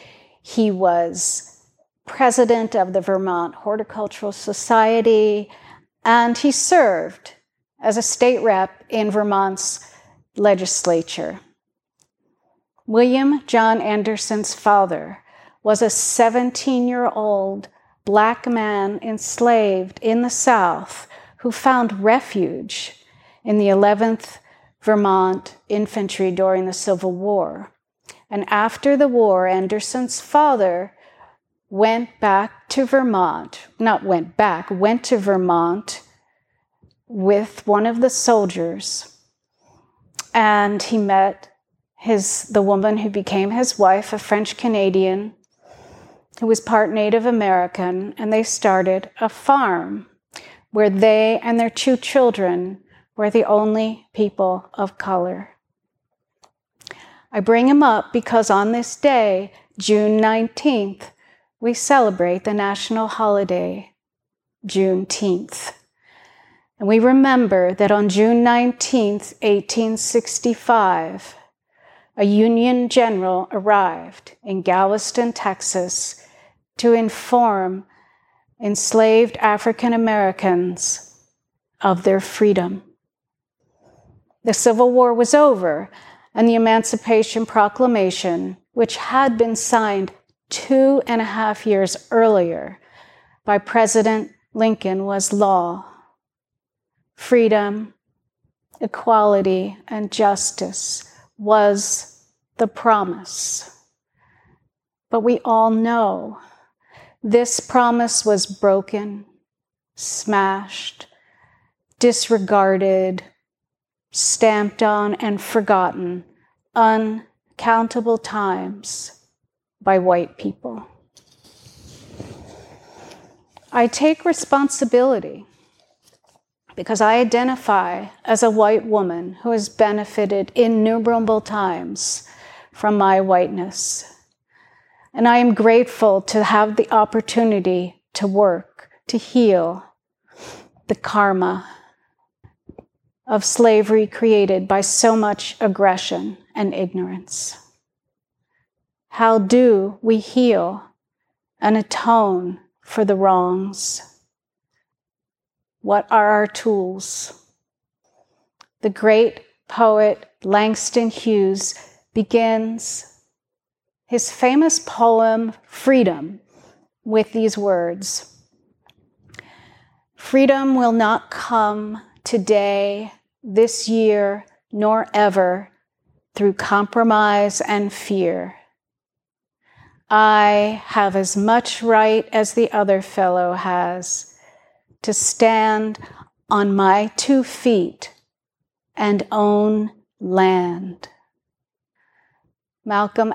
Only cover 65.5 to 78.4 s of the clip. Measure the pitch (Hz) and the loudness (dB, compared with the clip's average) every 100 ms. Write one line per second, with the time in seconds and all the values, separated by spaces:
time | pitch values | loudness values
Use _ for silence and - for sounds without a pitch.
65.5 | - - - _ _ _ _ _ _ _ | -14 -16 -16 _ _ _ _ _ _ _
66.5 | _ _ _ 202 226 240 269 269 254 226 | _ _ _ 2 4 6 4 4 4 2
67.5 | 190 180 180 202 208 208 185 220 240 240 | 2 0 0 2 2 2 2 2 4 4
68.5 | 240 247 247 - 262 208 202 - - 220 | 2 0 -2 -2 0 0 -2 -10 -4 0
69.5 | 202 196 - 220 220 - 233 226 - 240 | 0 0 -4 -2 -4 -2 -2 -2 -4 -4
70.5 | 226 - 233 196 175 160 185 - - _ | -4 0 2 2 0 -4 -12 -18 -20 _
71.5 | _ _ _ _ _ _ - 202 208 220 | _ _ _ _ _ _ -2 2 4 4
72.5 | 233 240 247 240 - 233 202 185 185 185 | 4 2 0 0 2 2 0 -2 -2 -4
73.5 | 214 196 208 185 165 170 - - _ - | -4 2 2 2 -4 -14 -20 -20 _ -8
74.5 | 190 185 180 196 208 - - 240 226 202 | -6 0 2 2 0 -4 -4 -4 -4 -6
75.5 | 190 - 185 180 - - - _ _ _ | -6 -6 -6 -6 -6 -10 -14 _ _ _
76.5 | _ _ - 240 233 220 - - 247 233 | _ _ -2 2 2 0 -6 -2 2 2
77.5 | 196 185 190 196 _ _ _ _ _ | 0 -4 -6 -12 _ _ _ _ _